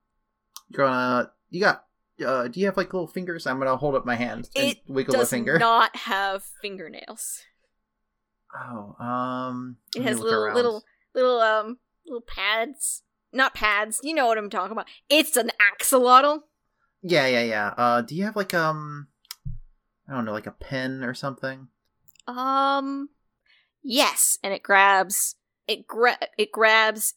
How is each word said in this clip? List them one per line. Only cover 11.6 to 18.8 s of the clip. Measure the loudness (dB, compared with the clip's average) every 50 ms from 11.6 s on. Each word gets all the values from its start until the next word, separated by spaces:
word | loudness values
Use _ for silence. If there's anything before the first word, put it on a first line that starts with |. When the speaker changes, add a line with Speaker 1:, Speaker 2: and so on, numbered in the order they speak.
| 0 -4 -8 -14 _ _ _ _ _
Speaker 2:
little | -12 -12 -12
pads. | -12 -12 -8 -4 -2 0 0 0 -2 -4 -6 -6 -6 -6 -6 -8 -12 _ _ _ _ _ -2
Not | 0 0 0 0
pads. | 0 0 0 2 2 0 -2 -4 -6 -6
You | -4 0
know | 2 2
what | 2 2 0
I'm | -2 -4
talking | -6 -6 -6 -6 -6
about. | -8 -10 -10 -16 -20 _ 2
It's | 4 4 4 4 0
an | 0 0 0 2 4
axolotl. | 4 4 4 2 0 2 4 4 8 8 8 8 8 6 4 0 -6 _ _ _ _ _ _ _ _ _ _ _ -4
Speaker 1:
Yeah, | 0 2 4 4 4
yeah, | 4 2 2
yeah. | 0 0 -2 -2 -2 0 0
Uh, | 2 2 4 2 0
do | -2 -4
you | -6 -6
have, | -4 -4
like, | -4 -6 -2 -2
um, | -2 0 -2 -2 -4